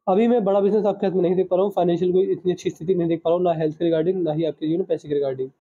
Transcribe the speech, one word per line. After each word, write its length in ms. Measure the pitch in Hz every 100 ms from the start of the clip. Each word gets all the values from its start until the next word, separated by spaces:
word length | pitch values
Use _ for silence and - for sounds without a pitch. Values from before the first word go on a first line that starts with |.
| -
अभी 200 | 190 233
मैं 160 | 240
बड़ा 160 | 196 202
business 260 | 196 214 202
आपके 220 | 196 196
हाथ 60 |
में 80 | 180
नहीं 140 | 175 185
देख 120 | 185
पा 80 | 180
रहा 100 | 202
हूँ, 60 |
financial 400 | 190 175 170 180
कोई 140 | 185 196
इतनी 260 | 180 180
अच्छी 180 | 175 180
स्थिति 260 | - 165 180
नहीं 120 | 165
देख 140 | 165
पा 60 | 165
रहा 80 | 175
हूँ, 60 |
ना 100 | 180
health 240 | 160 156 156
के 80 | 170
regarding, 380 | 160 165 190
ना 80 | 165
ही 120 | 151
आपके 240 | 160 - 156
जीवन 120 | 170
में 80 | 180
पैसे 200 | 160 151
के 60 |
रिगार्डिंग। 360 | 143 139 131 131 _